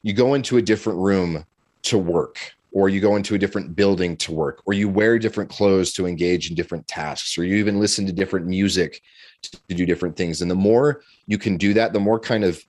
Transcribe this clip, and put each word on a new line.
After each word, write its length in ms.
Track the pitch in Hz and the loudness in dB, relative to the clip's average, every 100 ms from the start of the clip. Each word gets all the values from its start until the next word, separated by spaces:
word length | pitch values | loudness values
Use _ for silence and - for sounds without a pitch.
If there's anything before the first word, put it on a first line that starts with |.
you 100 | 107 | -2
go 220 | 101 123 | 2 2
into 240 | 139 123 123 | 2 2 0
a 40 | |
different 360 | 101 107 110 90 | 2 0 0 0
room 460 | 95 98 87 80 76 _ _ _ | 2 2 0 -4 -10 _ _ _
to 160 | - 110 | -2 0
work, 400 | 87 87 - - - _ _ | 2 0 -2 -8 -18 _ _
or 160 | 98 98 | 0 2
you 120 | 98 | 4
go 160 | 101 104 | 2 2
into 180 | 101 | 0
a 40 | 104 | -2
different 360 | 98 104 78 | 0 -4 -6
building 420 | 87 98 92 90 82 | 0 2 2 -2 -4
to 140 | - | -6
work, 300 | 80 73 - - | -2 -4 -4 -4
or 60 | |
you 140 | 101 104 | 0 0
wear 300 | 98 110 117 | 2 4 2
different 320 | 110 - 92 | 0 -4 -8
clothes 420 | - 101 95 90 | 0 2 4 2
to 120 | - 90 | -2 -4
engage 420 | 85 87 90 - | 0 0 0 -2
in 60 | |
different 320 | 85 87 82 - | -6 -6 -8 -10
tasks, 500 | - 76 71 - - | -10 -8 -8 -8 -4
or 80 | |
you 120 | 87 104 | 0 0
even 240 | 104 101 | 2 0
listen 260 | 104 - 98 | 0 0 -4
to 60 | |
different 340 | 87 95 95 85 | -2 -2 -2 -2
music 540 | 92 98 92 80 - _ _ - _ | 0 2 2 -2 -6 _ _ -20 _
to 320 | - - _ | -20 -20 _
do 100 | 87 | -2
different 320 | 90 82 90 80 | 0 0 -2 -4
things. 240 | 87 80 | -4 -2
And 80 | 87 | -2
the 40 | |
more 480 | 90 101 117 147 147 _ _ - | 2 4 4 2 -2 _ _ -6
you 120 | 101 | -4
can 180 | 107 90 | -2 0
do 180 | 101 | 2
that, 180 | 104 113 | 2 2
the 80 | 101 | 0
more 200 | 101 113 | 0 0
kind 240 | 117 113 | 0 0
of 180 | 98 80 | 0 -2